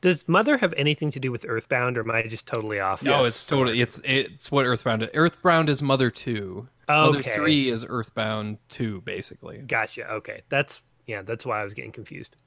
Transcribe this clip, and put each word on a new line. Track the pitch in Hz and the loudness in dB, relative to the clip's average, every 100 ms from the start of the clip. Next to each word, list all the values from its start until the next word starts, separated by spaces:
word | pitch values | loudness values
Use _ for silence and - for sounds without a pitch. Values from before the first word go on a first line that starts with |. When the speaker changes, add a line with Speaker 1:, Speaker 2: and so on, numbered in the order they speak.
Speaker 1:
Does | 180 165 - | 4 2 4
Mother | 175 220 277 | 4 6 4
have | 185 160 | 2 0
anything | 143 151 151 | 0 0 -2
to | 139 | -2
do | 131 | -4
with | 120 - | -6 -4
Earthbound, | 113 - 127 123 120 | -6 -2 0 0 -2
or | |
am | 113 | -2
I | 113 | -2
just | 113 110 - | -2 -8 -4
totally | 120 107 104 | -4 -2 -2
off? | 95 95 | -2 0
Speaker 2:
No, | 139 143 | 2 2
Speaker 3:
Yes. | 123 | 2
Speaker 2:
it's | 113 - | 0 0
totally, | 143 127 113 | 2 2 2
it's, | 120 - | 0 -2
it's | 139 135 135 - - | 0 0 0 -8 -2
what | 139 127 | 2 2
Earthbound, | 120 127 110 110 | 2 0 0 0
Earthbound | 151 170 - 185 165 156 | 2 2 4 4 4 4
is | 135 | 2
Mother | 143 135 127 | 2 4 2
Two. | - - 110 98 92 120 _ - | 0 -4 -4 -6 -10 -14 _ 0
Mother | 151 156 147 | 4 6 4
Speaker 1:
Okay. | 131 104 | 0 0
Speaker 2:
Three | 151 151 131 | 4 4 2
is | 117 117 | -2 -4
Earthbound | 120 110 - 110 110 107 107 _ | -6 -6 -4 -2 -2 -4 -8 _
Two, | - 117 98 | -6 -4 -4
basically. | - 92 - - - 104 | -8 -8 -10 -14 -16 -16
Speaker 1:
Gotcha. | 131 123 107 - - | -4 -2 -2 -8 -8
Okay. | 110 - 104 _ | -8 -8 -16 _
That's, | 139 143 - _ _ - | -2 -2 -8 _ _ -10
yeah, | 107 | -10
that's | 95 117 127 | -6 -8 -4
why | 107 | -4
I | |
was | 104 104 | -6 -10
getting | 64 | -16
confused. | - 104 - - _ | -16 -16 -16 -16 _